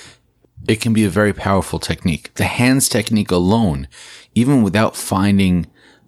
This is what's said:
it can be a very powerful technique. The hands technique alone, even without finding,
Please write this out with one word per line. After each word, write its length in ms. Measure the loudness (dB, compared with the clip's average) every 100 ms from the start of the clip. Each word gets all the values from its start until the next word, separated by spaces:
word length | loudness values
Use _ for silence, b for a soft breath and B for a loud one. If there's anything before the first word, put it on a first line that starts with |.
| B B _ _ _ -14 -4
it 140 | -2
can 100 | 0
be 140 | 2 2
a 40 |
very 220 | 2 0
powerful 480 | 0 -2 -2 -2 -8
technique. 540 | -6 -6 -4 -4 -8
The 100 | -6
hands 460 | -4 0 0 2 0
technique 420 | -2 0 -2 0
alone, 560 | 0 2 2 0 -2 -8 B B B B -2
even 280 | 2 2
without 320 | 2 2 0 -2
finding, 720 | -4 0 2 2 2 0 -2 b b b